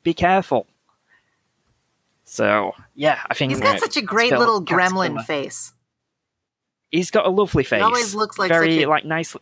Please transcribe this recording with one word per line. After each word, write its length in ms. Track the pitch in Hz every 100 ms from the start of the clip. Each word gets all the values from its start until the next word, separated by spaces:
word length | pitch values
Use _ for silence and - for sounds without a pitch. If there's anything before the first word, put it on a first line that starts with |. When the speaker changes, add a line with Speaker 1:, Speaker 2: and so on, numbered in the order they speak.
Speaker 1:
Be 100 | 170
careful. 540 | 160 175 190 180 127 - _ _ _ _ _ _ _ _ _ _ _ _ _ _ _
So, 500 | - - 104 104 95 - - -
yeah, 240 | 151 131 -
I 40 |
think 180 | - 135
Speaker 2:
He's 100 | -
got 140 | 539 571
Speaker 1:
it's 80 |
Speaker 2:
such 140 | 440 302
a 40 | 208
great 220 | 202 240
Speaker 1:
spelled 120 | 254
Speaker 2:
little 220 | 233 214
gremlin 520 | 165 175 180 190 175 143
Speaker 1:
Caterpillar. 60 |
Speaker 2:
face. 500 | 123 147 135 - - - _ _ _ _ _ _ _ _ _ _ _
Speaker 1:
He's 200 | 160 180
got 140 | - -
a 40 |
lovely 340 | 190 202 160
face. 160 | 127 127
Speaker 2:
He 40 |
always 320 | 208 240 220 208
looks 240 | 214 -
like 100 | 190
Speaker 1:
Very, 260 | 165 165 160
Speaker 2:
such 100 | 143
a 40 |
Speaker 1:
like, 160 | 151 151
nice, 300 | 160 165 -